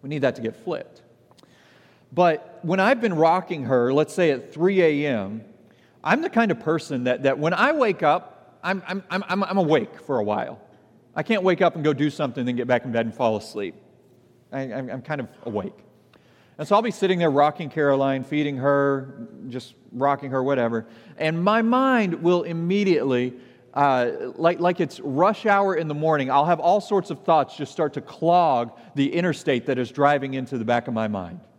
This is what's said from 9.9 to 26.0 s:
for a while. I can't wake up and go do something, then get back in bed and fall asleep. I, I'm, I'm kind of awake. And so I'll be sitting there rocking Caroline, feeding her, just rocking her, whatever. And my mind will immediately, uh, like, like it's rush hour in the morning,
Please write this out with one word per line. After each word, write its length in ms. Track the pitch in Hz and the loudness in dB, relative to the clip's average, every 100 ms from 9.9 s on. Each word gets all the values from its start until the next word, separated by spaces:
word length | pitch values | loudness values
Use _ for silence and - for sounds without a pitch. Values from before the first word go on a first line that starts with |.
| - | -12
for 180 | - 131 | -6 -2
a 60 | |
while. 360 | 104 104 - - - _ _ _ _ | 0 -2 -4 -10 -20 _ _ _ _
I 80 | - | -10
can't 220 | 170 220 | -2 0
wake 180 | 185 175 | 2 2
up 140 | 180 165 | 2 2
and 80 | |
go 80 | 147 | -2
do 180 | 143 147 | 0 -2
something, 340 | 139 143 123 | -2 -6 -4
then 120 | 123 123 | -4 -4
get 100 | 123 | 0
back 180 | 123 | 0
in 60 | 123 | 0
bed 160 | 117 113 | -2 -4
and 80 | |
fall 220 | - 120 107 | 0 0 0
asleep. 380 | - 107 98 - _ _ _ _ _ _ _ | -6 -8 -8 -10 _ _ _ _ _ _ _
I, 200 | 135 135 | -10 -8
I'm, 180 | 107 127 | -8 -8
I'm 120 | 92 | -10
kind 180 | - 151 | -8 -8
of 80 | 117 - | -8 -12
awake. 340 | - 104 95 - - _ _ _ _ _ _ - | -8 -6 -6 -12 -20 _ _ _ _ _ _ -14
And 80 | 151 | 0
so 80 | |
I'll 80 | 208 | 2
be 80 | 226 | 2
sitting 280 | - 190 185 | -2 -2 2
there 120 | 170 | 2
rocking 400 | 139 147 147 156 | 4 2 0 -8
Caroline, 540 | 156 143 135 139 135 | 0 2 2 2 -2
feeding 320 | 131 151 147 139 | -4 -2 -2 -2
her, 680 | 139 143 139 139 131 - - - 131 | 0 2 2 0 -4 -14 -16 -14 -12
just 260 | 123 - _ _ | -12 -14 _ _
rocking 400 | 123 139 139 139 | 0 0 0 -2
her, 100 | 131 | -2
whatever. 440 | 131 135 117 113 110 - - - | 0 0 0 -2 -8 -20 -20 -4
And 260 | 156 165 | -4 0
my 200 | 185 220 | 0 2
mind 600 | 226 240 269 247 196 165 | 2 2 2 2 0 0
will 200 | 170 180 | 2 2
immediately, 920 | 165 165 170 196 196 160 135 123 127 127 - - - | 0 -4 0 0 2 2 2 0 0 -6 -20 -20 -10
uh, 380 | - 143 131 120 - 123 | 0 2 2 0 -2 -8
like, 260 | - 165 175 | 0 0 2
like 200 | 175 180 | 0 0
it's 200 | 170 - | -4 -4
rush 460 | 143 131 185 208 220 | -6 2 2 2 2
hour 280 | 202 196 | 2 2
in 140 | 170 160 | 0 -2
the 60 | |
morning, 360 | 147 | -2